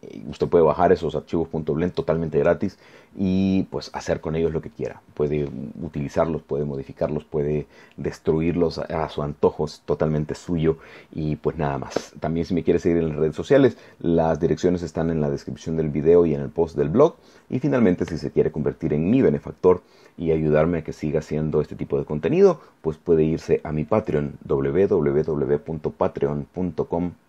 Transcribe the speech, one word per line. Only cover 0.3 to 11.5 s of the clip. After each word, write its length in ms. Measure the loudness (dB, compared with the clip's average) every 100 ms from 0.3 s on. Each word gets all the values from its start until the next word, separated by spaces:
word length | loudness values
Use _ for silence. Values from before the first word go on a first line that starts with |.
| -4 2
puede 160 | 4
bajar 300 | 4 4 4
esos 240 | 4 0 -6
archivos 320 | -4 -4 -4
punto 260 | -6 -4
blend 180 | -2 -2
totalmente 460 | -2 -2 -2 0 0
gratis 400 | 2 2 -2 -8 -20 -20 _ -4
y, 480 | 0 2 2 2
pues, 260 | 0 -6 -10
hacer 280 | -12 -4 -4
con 160 | -2 -2
ellos 160 | 0
lo 80 | -2
que 100 | -8
quiera. 320 | -10 -10 -10 _
Puede 360 | -4 -2 0 -4 -6 -12 -10
utilizarlos, 580 | -10 -6 -6 -2 0 -2
puede 220 | -4 -4
modificarlos, 600 | -4 -6 -10 -6 -4 -4
puede 420 | -6 -4 -2 -2 -4 -14 -20 -10
destruirlos 800 | -8 -6 0 0 2 0 0 -2
a, 240 | -6 -4
a 60 | -4
su 160 | -4
antojo, 400 | -8 0 0 0
es 180 | -6 -6
totalmente 520 | -4 0 0 0 -2 -6
suyo. 420 | -4 0 0 0 -6 -20 -18
Y, 240 | -8 -4
pues, 220 | -2 -4